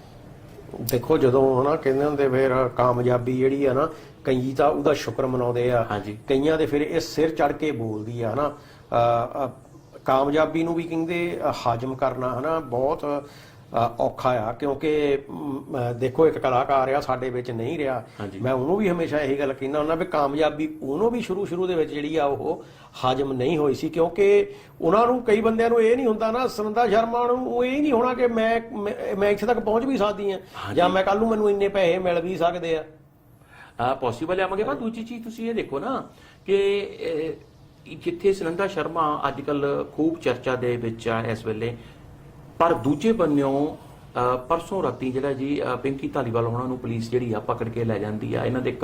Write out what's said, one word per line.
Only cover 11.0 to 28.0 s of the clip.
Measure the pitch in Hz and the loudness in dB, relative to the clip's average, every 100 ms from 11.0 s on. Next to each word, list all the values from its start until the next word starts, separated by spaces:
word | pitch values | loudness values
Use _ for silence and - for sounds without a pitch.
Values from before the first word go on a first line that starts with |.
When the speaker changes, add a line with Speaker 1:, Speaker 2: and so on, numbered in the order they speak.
| 165 175 175 170 143 | -2 -2 -4 -2 -4
Speaker 1:
ਅ, | 120 120 | -2 -2
ਹਾਜ਼ਮ | 117 131 | -2 -4
ਕਰਨਾ, | 131 131 127 123 123 | -2 -2 -2 -4 -4
ਹਨਾ, | 151 160 | -2 -4
ਬਹੁਤ, | 139 120 139 160 | -2 -2 0 -2
ਅ, | 147 143 143 - - - - 113 117 - | -4 -6 -6 -16 -20 -20 -6 -2 0 0
ਔਖਾ | 131 - 127 | -2 0 0
ਆ, | 123 107 | 0 -2
ਕਿਉਂਕਿ, | 117 143 139 156 151 147 139 - | -4 -4 -2 0 0 2 0 -4
ਮ, | - 147 135 - 135 | -10 -8 -8 -6 -4
ਅ, | 120 | -4
ਦੇਖੋ, | 117 127 143 160 | -2 0 4 4
ਇੱਕ | 151 | 4
ਕਲਾਕਾਰ | 135 123 139 139 131 | 0 2 2 2 2
ਆ, | 143 | 0
ਸਾਡੇ | 135 127 131 | 0 -2 -4
ਵਿੱਚ | 123 123 | -4 -6
ਨਹੀਂ | 113 120 160 | -4 -4 -4
ਰਿਹਾ। | 135 123 113 - | -2 -4 -8 -10
Speaker 2:
ਹਾਂਜੀ। | 101 95 | -10 -4
Speaker 1:
ਮੈਂ | 123 | -2
ਉਹਨੂੰ | 131 135 202 | 0 0 2
ਵੀ | 196 | 2
ਹਮੇਸ਼ਾ | 175 147 147 | 0 0 0
ਇਹੀ | 135 139 | 0 0
ਗੱਲ | 135 | -2
ਕਹਿੰਦਾ | 135 135 151 | -2 -2 -2
ਹੁੰਦਾ | 151 | 0
ਵੀ | 165 | 0
ਕਾਮਯਾਬੀ | 180 151 139 147 151 147 156 - | 0 0 0 2 0 0 -6 -6
ਉਹਨੂੰ | 135 151 226 | -6 0 0
ਵੀ | 233 | 0
ਸ਼ੁਰੂ, | - 185 | -2 -4
ਸ਼ੁਰੂ | 180 175 185 | -4 -2 0
ਦੇ | |
ਵਿੱਚ | 170 147 | 0 -2
ਜਿਹੜੀ | 147 147 156 | -2 -2 0
ਆ, | |
ਉਹ | 143 139 151 175 - - - - | 0 0 -2 -4 -8 -20 -20 -4
ਹਾਜ਼ਮ | 127 135 139 | 0 0 0
ਨਹੀਂ | 131 131 160 | 0 0 2
ਹੋਈ | 147 | 2
ਸੀ, | 127 156 | 0 -2
ਕਿਉਂਕਿ | 165 170 202 202 202 202 - - - | 0 2 4 6 6 4 -4 -18 -4
ਉਹਨਾਂ | 165 208 240 | 2 4 4
ਨੂੰ, | 254 | 2
ਕਈ | 233 214 | 2 4
ਬੰਦਿਆਂ | 226 226 233 | 4 2 4
ਨੂੰ | 233 | 4
ਇਹ | 220 247 | 4 4
ਨਹੀਂ | 247 | 2
ਹੁੰਦਾ | 214 220 | 0 0
ਨਾ, | 240 254 | 0 -2
ਸੁਨੰਦਾ | - 214 220 240 | -2 -2 2 4
ਸ਼ਰਮਾ | 214 233 240 240 | 4 4 2 2
ਨੂੰ | 247 247 240 | 0 0 0
ਉਹ | |
ਇਹ | 254 277 | 0 2
ਨਹੀਂ | 302 | 4
ਹੋਣਾ | 233 | 4